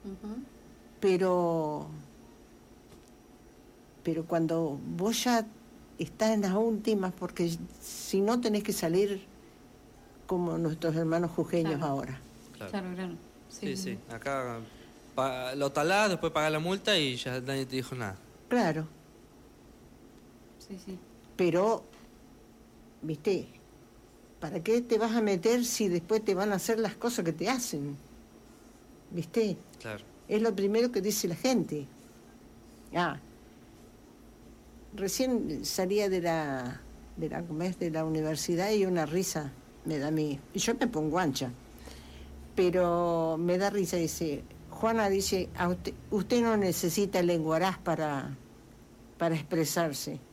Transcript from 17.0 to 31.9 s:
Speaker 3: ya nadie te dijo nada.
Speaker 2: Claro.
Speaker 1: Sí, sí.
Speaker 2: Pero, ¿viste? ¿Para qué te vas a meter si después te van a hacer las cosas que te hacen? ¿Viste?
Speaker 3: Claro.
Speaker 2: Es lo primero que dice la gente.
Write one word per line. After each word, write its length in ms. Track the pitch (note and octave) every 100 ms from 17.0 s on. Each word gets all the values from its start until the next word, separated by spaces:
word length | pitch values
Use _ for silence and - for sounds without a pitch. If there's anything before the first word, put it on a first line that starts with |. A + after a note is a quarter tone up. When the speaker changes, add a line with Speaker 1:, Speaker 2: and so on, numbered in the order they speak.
| C#3+ A#2+
Speaker 3:
ya 240 | C3 B2+
nadie 240 | B2+ C3+
te 120 | B2+ C3
dijo 180 | A#2+
nada. 220 | B2+ G#2+ F#2 - - -
Speaker 2:
Claro. 380 | A#3+ F#3 D#3 D#3+ - - - - - - - - - - - - - - - - - -
Speaker 1:
Sí, 120 | F#3+
sí. 140 | - F#3 - - - -
Speaker 2:
Pero, 480 | F3+ C#3+ G#3 A3+ - - - - - - - - - - - -
¿viste? 440 | D#3 D3+ A3 F3 - - - - - - - - - -
¿Para 220 | D#3 F3
qué 180 | E3+ A#3
te 160 | A#3+ A3
vas 160 | A3+
a 60 | A#3
meter 440 | G#3 F#3+ A3 B3
si 240 | A#3+ - G#3
después 360 | F3 E3+ A3
te 100 | G#3+
van 180 | F#3 G#3
a 40 | G3
hacer 220 | - A3+
las 160 | G#3+ -
cosas 280 | A3+ A#3+
que 80 | E3+
te 160 | D#3 F#3
hacen? 480 | B3+ - D3+ C#3+ C#3+ - - - - - - - - - - -
¿Viste? 460 | F3 - A3+ G#3+ - - -
Speaker 3:
Claro. 240 | A2+ G#2 - - -
Speaker 2:
Es 140 | G#3+
lo 120 | A3+
primero 360 | G3 G3 A3 A#3+
que 100 | B3
dice 280 | G3 G3+ F3
la 80 | E3
gente. 500 | B3+ A#3+ D#3+ D3+ C#3